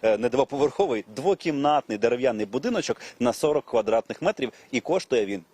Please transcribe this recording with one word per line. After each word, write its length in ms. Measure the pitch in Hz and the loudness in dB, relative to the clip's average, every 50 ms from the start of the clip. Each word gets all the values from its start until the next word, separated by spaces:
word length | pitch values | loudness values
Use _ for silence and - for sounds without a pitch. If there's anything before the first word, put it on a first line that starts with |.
| - | 2
е, 140 | 113 107 104 | 2 2 2
не 120 | 117 120 | 0 0
двоповерховий, 760 | 120 131 139 - 143 139 143 143 - - 202 170 123 107 - - 107 | 2 2 0 0 2 0 0 0 2 0 0 0 0 -4 -4 -8 -10
двокімнатний 800 | 120 139 190 196 - - 170 151 139 143 147 151 143 - - 110 104 | -4 0 0 0 0 0 -4 -2 0 2 2 2 2 0 -2 -4 0
дерев'яний 480 | 107 117 120 123 127 131 117 104 107 | 0 0 2 2 0 0 0 0 -4
будиночок 560 | 98 104 131 143 247 240 202 - - 117 - - - - - | -4 -4 -4 -2 -2 -2 -2 -2 -4 -6 -6 -8 -14 -6 -2
на 140 | 120 123 113 | 0 0 0
сорок 320 | - - 151 151 147 - | 0 0 0 0 0 -2
квадратних 560 | - - 117 107 107 107 113 - - 113 - | 0 0 0 2 2 2 2 0 -2 -6 -4
метрів, 300 | - 180 - - 135 113 - - - - | -2 -2 -2 -2 -4 -6 -6 -10 -12 -4
і 80 | - 120 | -4 -4
коштує 460 | - - 160 190 - - 135 117 104 | -2 0 -2 -2 0 0 0 0 2
він 180 | 98 101 92 82 _ | 0 -4 -8 -8 _